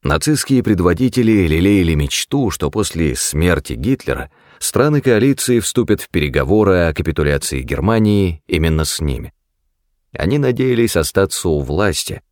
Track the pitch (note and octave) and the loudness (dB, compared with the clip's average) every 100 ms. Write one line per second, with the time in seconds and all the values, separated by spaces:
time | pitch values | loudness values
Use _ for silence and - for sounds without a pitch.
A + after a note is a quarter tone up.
0 | C3+ D#3 D3+ D3 - C3 A2 G2 F2 E2+ | -2 -2 0 -2 0 0 2 2 2 2
1 | B2+ B2 A2+ G#2+ E2+ D#2 F#2 G2+ E2+ D#2 | 0 2 2 4 2 2 4 4 2 0
2 | C#2+ - - C#3 A#2+ - D2 G#2+ G2+ E2 | -2 -4 -4 -2 -2 -2 -4 -4 -4 -2
3 | D#2+ B1 - D2 F2 D#2+ - A#1+ C#2+ C3+ | -2 -2 -4 0 0 0 -2 -6 -2 -2
4 | - C2 - _ _ _ - - C#3+ D3 | -2 -6 -8 _ _ _ -4 0 2 2
5 | C3+ A2 C3 C3+ - A#2+ G2+ - A#2 G#2 | 2 4 2 0 0 0 0 -2 0 -2
6 | - E2+ D2 C2+ C2+ G#2 G2+ F2+ E2+ D2+ | -2 -2 0 0 2 2 4 4 2 -2
7 | D#2+ D2+ D2 C#2+ - C2+ B1 - E2 A2+ | -4 0 0 0 -2 -6 -4 -2 0 2
8 | G#2+ G#2 F#2+ D#2+ - E2 D#2+ D#2 D#2 - | 2 2 0 -2 -4 0 0 0 -2 -4
9 | D2+ A#1+ - _ _ _ _ _ _ _ | -4 -6 -10 _ _ _ _ _ _ _
10 | _ - E2 C#3+ C3+ A#2+ C3 A#2+ A2+ - | _ -6 -2 0 0 0 0 2 2 0
11 | D2+ - G2 - F2+ D2+ C2+ D2+ G#2 - | -2 0 0 -2 -2 -2 -2 0 0 -2
12 | - F#2+ _ | -8 -12 _